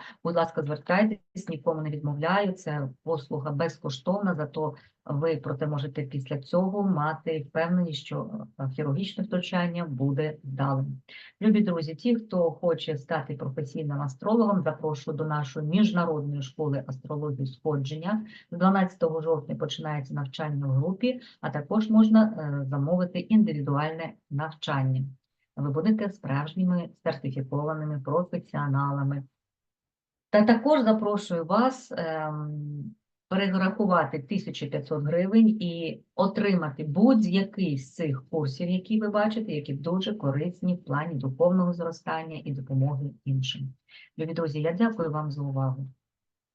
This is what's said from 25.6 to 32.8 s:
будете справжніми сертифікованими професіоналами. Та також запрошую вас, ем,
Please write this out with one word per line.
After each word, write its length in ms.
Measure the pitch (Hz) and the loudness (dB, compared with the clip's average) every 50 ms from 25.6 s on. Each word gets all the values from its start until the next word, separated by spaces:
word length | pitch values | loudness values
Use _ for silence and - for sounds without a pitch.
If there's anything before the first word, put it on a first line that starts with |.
| 139 147 | -4 -2
будете 400 | 135 156 175 220 214 214 208 202 | -2 0 2 2 2 2 0 -2
справжніми 800 | 185 - - 123 135 139 151 151 - 185 185 180 180 175 170 - - _ - | -6 -6 -6 -4 -2 -2 -2 -4 -2 0 0 2 2 0 -2 -4 -10 _ -4
сертифікованими 1000 | 165 147 - - 135 131 139 131 131 143 143 151 156 156 156 151 151 151 143 131 | -4 -4 -2 -4 -6 -4 -4 -4 -4 -4 -2 -2 -2 -4 -4 -4 -4 -4 -6 -4
професіоналами. 1200 | 131 143 170 180 175 - 175 - - - 147 143 143 135 139 139 143 139 139 139 139 143 139 135 - _ _ _ _ _ _ _ _ _ _ _ _ _ _ _ _ _ _ _ _ | -2 0 0 0 -2 -4 -8 -8 -8 -6 -4 -2 0 0 0 0 0 -2 -2 -2 -2 -2 -4 -6 -10 _ _ _ _ _ _ _ _ _ _ _ _ _ _ _ _ _ _ _ _
Та 140 | - 208 214 | 4 6 6
також 380 | 226 240 233 - 285 311 285 240 | 8 6 6 6 6 6 6 6
запрошую 640 | 226 220 214 214 202 208 202 - - 180 165 165 | 6 4 4 2 0 0 -2 -2 -2 -4 -4 -2
вас, 480 | 160 190 220 240 262 262 - - - - | 0 2 4 4 2 0 -2 -8 -10 -8
ем, 1000 | - 165 160 160 156 156 156 151 151 151 151 151 147 147 147 147 147 | -6 -4 -4 -4 -4 -4 -4 -4 -6 -6 -6 -6 -8 -8 -8 -8 -8